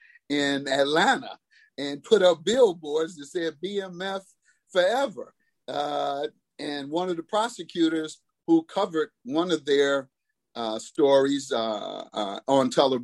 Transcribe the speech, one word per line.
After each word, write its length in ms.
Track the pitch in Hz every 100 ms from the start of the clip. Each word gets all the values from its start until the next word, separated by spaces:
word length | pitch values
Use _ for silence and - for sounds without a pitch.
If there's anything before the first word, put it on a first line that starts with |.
| _ _ -
in 400 | 143 139 139 139
Atlanta 720 | 135 143 156 220 190 110 90 _ _ _ -
and 240 | 143 143
put 180 | - 208
up 220 | 185 160
billboards 720 | 170 254 226 170 151 151 165 160
that 100 | 139
said 280 | 180 165 143
"B 180 | 185 202
M 220 | 190 175
F 200 | 190 190 - _ _ _ _
forever." 640 | 180 180 247 277 131 - _ _ _ -
Uh, 580 | 143 147 143 143 139 151 - _ -
and 320 | 147 143 139
one 180 | 165 185
of 80 | 165
the 60 |
prosecutors 1000 | 160 214 233 208 165 175 160 160 156 - _ _ -
who 160 | 165
covered 460 | 160 190 202 160 147 _
one 260 | 120 151 180
of 120 | 156
their, 440 | 135 139 139 139 131 _ _ _ _
uh, 240 | 117 113 113
stories, 720 | - - 139 139 139 139 135
uh, 520 | 123 113 104 98 98 -
uh, 280 | 107 101 98 -
on 220 | 139 127
tele-, 300 | 156 139 127